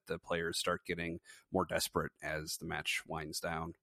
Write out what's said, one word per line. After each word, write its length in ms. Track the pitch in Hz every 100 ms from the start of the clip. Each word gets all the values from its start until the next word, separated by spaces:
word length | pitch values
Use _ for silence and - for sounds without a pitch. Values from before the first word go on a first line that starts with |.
| -
the 120 | 85
players 400 | - 87 82 85
start 220 | - 87 -
getting 340 | 85 85 85 - - -
more 140 | 95 85
desperate 460 | - - 87 76 -
as 360 | 76 78 80 -
the 60 | 80
match 360 | 78 76 - -
winds 320 | 80 78 80
down. 340 | 85 80 82 -